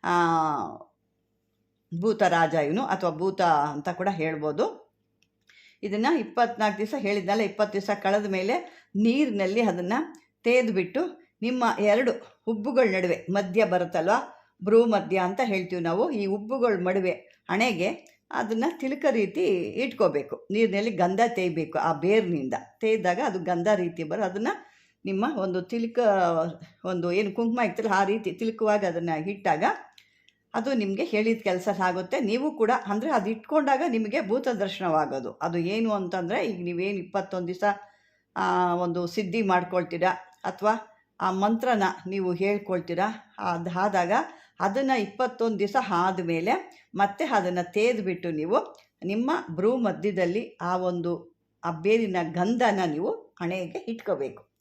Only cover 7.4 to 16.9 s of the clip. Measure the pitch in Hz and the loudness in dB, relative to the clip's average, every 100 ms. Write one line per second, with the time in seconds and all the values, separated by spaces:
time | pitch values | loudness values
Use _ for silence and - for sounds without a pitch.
7.4 | 202 202 208 202 196 202 190 202 208 190 | 0 0 -2 -2 -4 -2 0 0 0 -2
8.4 | 190 349 339 - _ 196 226 262 285 202 | 0 -2 -4 -20 _ 0 2 4 2 2
9.4 | 190 208 220 175 180 240 330 - _ _ | 0 2 0 0 -2 -2 -4 -10 _ _
10.4 | 233 247 233 190 180 262 359 - _ _ | 2 4 4 0 -2 -2 -4 -6 _ _
11.4 | 226 254 233 196 208 214 247 - - _ | -4 0 0 2 4 4 2 -2 -10 _
12.4 | - 220 220 254 226 190 180 165 - 196 | -6 -4 0 2 4 2 0 -2 0 -2
13.4 | 190 185 202 180 175 175 170 240 262 - | 2 2 4 2 0 0 2 0 0 -16
14.4 | _ _ 185 226 233 202 156 190 180 196 | _ _ 4 6 6 2 2 0 0 0
15.4 | 247 196 180 180 170 175 320 247 196 202 | 0 0 -2 -2 0 0 0 0 -2 -2
16.4 | 214 180 240 196 180 | -4 0 2 2 0